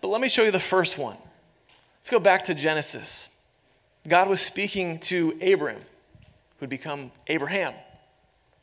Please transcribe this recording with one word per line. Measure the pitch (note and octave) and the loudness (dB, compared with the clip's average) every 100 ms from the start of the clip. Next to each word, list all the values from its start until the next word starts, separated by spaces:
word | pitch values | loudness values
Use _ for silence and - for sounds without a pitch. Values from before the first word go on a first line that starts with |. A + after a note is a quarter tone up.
but | G3 | -2
let | G#3+ | -2
me | B3+ | 0
show | B3+ | 4
you | A3 | 4
the | F#3 | 2
first | - F#3+ E3+ - | 2 2 2 -2
one. | C3 G2+ - _ _ _ _ _ _ _ | -8 -10 -20 _ _ _ _ _ _ _
Let's | - | -2
go | A#3+ | 4
back | F#3 F#3 | 6 4
to | F#3 | 2
Genesis. | E3 D#3 D#3 D3 A#2 - - - _ _ _ _ _ _ _ D#3 | -2 0 0 -2 -8 -10 -12 -14 _ _ _ _ _ _ _ 2
God | F3 F#3+ | 4 6
was | F#3 | 2
speaking | - - G3+ G3 F3+ E3 | 0 -2 -4 -4 -6 -4
to | - F3+ E3 D#3+ | -4 0 0 0
Abram, | F#3 F#3+ D3 G#2 - _ _ - - _ _ _ | 2 2 2 -6 -16 _ _ -20 -20 _ _ _
who'd | C3+ | -10
become | C3 D#3 C#3+ C3 _ - | -10 -8 -10 -12 _ -4
Abraham, | D#3 - F#3+ F3 - - - _ _ _ _ _ _ | -2 -2 -2 -4 -6 -20 -20 _ _ _ _ _ _